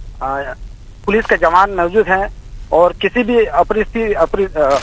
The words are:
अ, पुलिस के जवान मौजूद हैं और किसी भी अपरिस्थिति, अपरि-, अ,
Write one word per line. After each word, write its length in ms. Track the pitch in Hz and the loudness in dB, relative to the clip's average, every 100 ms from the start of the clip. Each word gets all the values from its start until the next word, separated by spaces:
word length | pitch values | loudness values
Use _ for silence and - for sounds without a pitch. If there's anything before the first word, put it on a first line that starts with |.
| - - | -16 -10
अ, 320 | 131 139 135 120 - - - - - | -6 -6 -8 -12 -14 -16 -20 -10 -2
पुलिस 200 | 214 214 | -2 0
के 120 | 185 | 2
जवान 340 | 165 180 202 | 4 4 4
मौजूद 360 | 190 175 208 180 | 2 0 2 2
हैं 220 | 190 208 - - - - | 0 0 -8 -16 -16 -2
और 220 | 156 175 | 4 4
किसी 300 | - 190 247 | 2 -2 -2
भी 220 | 226 240 214 | 0 2 2
अपरिस्थिति, 680 | 156 175 214 208 233 220 | 2 0 0 -2 -2 -2
अपरि-, 440 | 185 160 190 190 165 | 0 0 0 -2 0
अ, 220 | 139 139 | 0 0